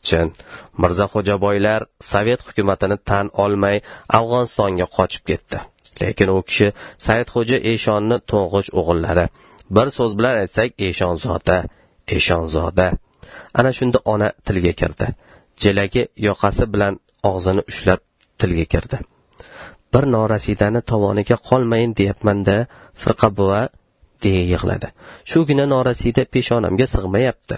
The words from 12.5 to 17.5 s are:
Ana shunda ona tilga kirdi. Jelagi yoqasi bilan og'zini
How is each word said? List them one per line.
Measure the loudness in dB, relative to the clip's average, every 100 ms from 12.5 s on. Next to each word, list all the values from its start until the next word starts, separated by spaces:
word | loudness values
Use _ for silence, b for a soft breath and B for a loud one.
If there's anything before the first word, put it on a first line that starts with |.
| -2 -2 0 0 0 _ B B B B
Ana | 0 0 2
shunda | 0 2 0
ona | 0 0 -2 -4
tilga | 0 0 0
kirdi. | -4 -2 -6 -6 b b b _
Jelagi | 0 2 0 -2 -4 -2 -2
yoqasi | 0 0 0 -2
bilan | 0 -2 -2 _ _ -2
og'zini | 0 0